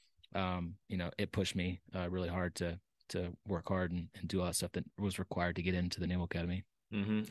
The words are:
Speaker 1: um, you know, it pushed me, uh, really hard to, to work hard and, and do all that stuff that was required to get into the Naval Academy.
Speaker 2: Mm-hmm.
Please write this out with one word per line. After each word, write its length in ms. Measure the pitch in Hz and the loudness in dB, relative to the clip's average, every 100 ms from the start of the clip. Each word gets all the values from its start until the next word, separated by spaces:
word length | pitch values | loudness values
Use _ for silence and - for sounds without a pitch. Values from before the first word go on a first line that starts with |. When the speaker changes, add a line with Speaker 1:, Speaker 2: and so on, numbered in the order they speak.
| _ _ - | _ _ -6
Speaker 1:
um, 400 | 98 92 90 85 95 - | -2 0 0 -2 -6 -6
you 80 | 92 | -2
know, 140 | 87 - | -2 -2
it 140 | 98 | -2
pushed 240 | - 92 95 | 0 0 2
me, 240 | 90 92 - 92 | 0 -2 -6 -4
uh, 140 | 87 | 0
really 200 | 92 87 | 0 0
hard 260 | 90 90 - | 2 0 0
to, 240 | 87 87 _ _ - | -2 -2 _ _ -6
to 220 | - 87 - - | -4 -4 -6 -4
work 200 | 87 - | -2 0
hard 240 | 95 90 | 2 2
and, 160 | 87 82 - | 0 -4 -6
and 120 | 87 | -2
do 120 | 92 | 0
all 80 | 90 | 2
that 80 | - | 0
stuff 160 | 87 | -2
that 140 | 92 - - | -2 -6 -2
was 220 | 101 92 | -2 0
required 380 | 92 - 87 87 | -2 0 2 2
to 40 | |
get 140 | 87 90 | 2 2
into 240 | 90 - | 2 0
the 80 | 87 | 0
Naval 180 | 90 87 | 2 2
Academy. 380 | 85 87 92 - _ - | 0 0 -2 -4 _ -6
Speaker 2:
Mm-hmm. 300 | 104 98 107 107 | -2 2 0 4